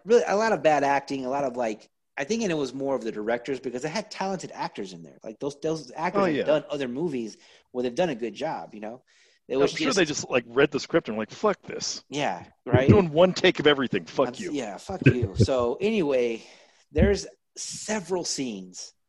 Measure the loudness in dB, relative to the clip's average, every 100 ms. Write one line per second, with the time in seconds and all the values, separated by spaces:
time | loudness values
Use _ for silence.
0 | 4 4 4 2 2 2 4 4 4 2
1 | 0 -6 -4 -2 -2 -2 -4 -4 -12 _
2 | _ -8 -4 -2 0 -2 -2 -4 -2 -2
3 | -4 -4 -2 -2 -2 -6 -6 -6 -4 -6
4 | -6 -6 -4 -4 -8 -10 -10 -8 -12 -12
5 | -18 -16 -16 -8 -8 -6 -6 -6 -8 -6
6 | -2 2 2 2 2 2 0 -6 -4 -4
7 | -4 -4 -6 -10 _ _ _ -4 -4 0
8 | -2 -2 -6 -6 -6 -6 -10 -12 -12 -14
9 | _ _ _ _ -4 2 2 2 0 2
10 | 2 0 -2 -2 0 2 2 2 0 0
11 | 0 -6 -6 -2 0 0 -6 -8 -8 -8
12 | -8 -4 -2 -4 -10 _ 0 4 6 6
13 | 6 6 4 6 2 4 4 4 2 -2
14 | -4 -2 -2 -2 -6 -6 -6 -10 -10 2
15 | 4 4 0 2 2 2 0 0 0 2
16 | 2 2 2 -2 -10 -20 _ _ _ 4
17 | 4 4 -2 -16 _ -14 -12 -10 -6 -6
18 | -2 -4 -2 -4 -4 -6 -10 -16 -18 _